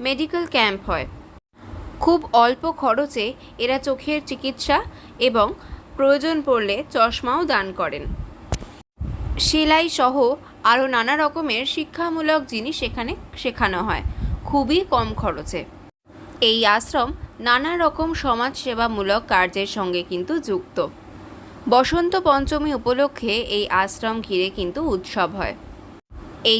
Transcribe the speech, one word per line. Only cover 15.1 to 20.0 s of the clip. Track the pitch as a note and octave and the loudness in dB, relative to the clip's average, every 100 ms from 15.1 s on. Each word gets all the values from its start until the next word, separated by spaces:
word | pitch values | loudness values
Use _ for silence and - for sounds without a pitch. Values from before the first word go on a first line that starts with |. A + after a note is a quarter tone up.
| A3 | -2
খরচে। | G#3 C#3+ D3+ E3+ - - - _ _ - - - A3+ | -4 -4 -6 -8 -8 -16 -20 _ _ -20 -20 0 2
এই | A3+ G#3+ G#3+ | 4 4 4
আশ্রম | - D4 B3 - - - A#3 | 2 0 0 -4 -12 -6 0
নানা | B3 D4+ F4 | 2 2 2
রকম | D#4+ D#4 D#4+ D#4+ | 0 2 -2 0
সমাজসেবামূলক | C#4 A#3 B3+ C#4 B3+ A3+ A#3 G#3 G3 G#3 - | 0 0 0 -4 -4 0 0 0 2 0 2
কার্যের | F#3 F3+ G3 G3+ G#3+ | 2 2 0 -4 -4
সঙ্গে | F#3 F3+ | -2 -2